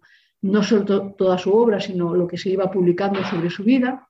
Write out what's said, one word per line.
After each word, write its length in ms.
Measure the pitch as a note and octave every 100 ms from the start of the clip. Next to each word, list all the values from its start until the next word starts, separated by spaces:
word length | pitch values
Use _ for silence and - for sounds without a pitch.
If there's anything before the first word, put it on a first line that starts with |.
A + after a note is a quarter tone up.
| _ _ _ _
no 200 | F#3+ G#3
solo 220 | G3+ A3 G3+
to-, 300 | G3 G3 -
toda 200 | F#3+ F3+
su 140 | G3
obra, 300 | G#3+ A#3 G3+
sino 340 | - F#3 E3+ F3
lo 100 | F3
que 120 | F3
se 140 | G3
iba 200 | F#3+ F#3
publicando 500 | F#3+ F3 E3+ G3 F#3+ F#3
sobre 240 | F3 E3+
su 160 | E3+ G3+
vida, 420 | C4 B3 C4